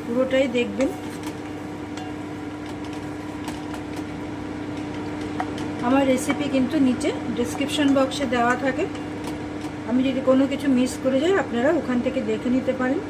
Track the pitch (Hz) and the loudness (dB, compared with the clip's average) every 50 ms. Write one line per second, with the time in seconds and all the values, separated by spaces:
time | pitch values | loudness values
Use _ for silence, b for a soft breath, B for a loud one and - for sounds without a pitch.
0 | - - 233 247 262 262 262 262 277 262 - 247 233 208 202 208 262 320 381 - | -4 -2 0 0 2 2 4 2 2 4 2 0 0 0 0 0 0 0 0 -4
1 | - - - - - - - - - - - - - - - - - - - - | -8 -8 -8 -8 -8 -8 -8 -8 -10 -8 -8 -8 -8 -8 -8 -8 -8 -8 -8 -8
2 | - - - - - - - - - - - - - - - - - - - - | -8 -8 -8 -8 -8 -8 -8 -8 -8 -8 -8 -8 -8 -8 -8 -8 -8 -8 -8 -8
3 | - - - - - - - - - - - - - - - - - - 73 - | -8 -8 -8 -8 -8 -8 -8 -8 -6 -6 -6 -6 -8 -8 -8 -8 -8 -8 -6 -6
4 | - - - - - - - - - - 302 294 294 302 302 302 302 302 302 302 | -6 -8 -8 -8 -8 -8 -8 -8 -8 -8 -8 -8 -6 -6 -6 -6 -6 -6 -6 -6
5 | 302 - - - 302 - - - 294 - - - - - - - - 240 262 277 | -6 -6 -6 -6 -6 -6 -4 -4 -4 -4 -4 -4 -4 -4 -4 -2 2 4 4 6
6 | 277 262 254 254 - 285 277 294 294 269 254 269 254 240 320 311 277 254 247 - | 6 6 4 2 2 0 0 0 0 0 2 2 2 4 4 4 4 4 4 2
7 | - 330 480 - - 285 240 - 240 - - - 277 269 - 302 294 277 277 277 | 0 0 0 0 -4 -4 -2 -2 -2 -2 0 -2 -2 0 2 2 4 6 6 6
8 | 269 269 - - 285 233 247 240 233 240 247 240 269 269 254 302 330 - - - | 4 4 2 -2 -2 0 2 4 4 4 4 2 2 0 0 0 -2 -2 -2 -6
9 | - - - - - - - - - - - - - - - - - 214 233 254 | -8 -6 -6 -6 -6 -6 -6 -6 -6 -6 -6 -6 -8 -8 -8 -8 -4 0 2 2
10 | 262 269 254 262 - 262 262 262 277 262 277 277 277 285 262 247 254 247 - - | 4 4 2 2 4 6 6 6 6 4 2 0 2 4 4 4 4 2 0 0
11 | - 262 254 262 294 349 392 370 - - 220 240 240 294 349 302 - - 247 247 | 0 2 2 4 4 4 4 4 2 2 0 2 2 4 4 2 2 0 0 0
12 | 233 254 254 262 226 214 220 214 - 254 247 262 - - 247 208 254 254 277 359 | 0 0 0 0 0 0 -2 -2 0 2 2 2 2 0 0 0 0 0 0 0
13 | - - | -2 -4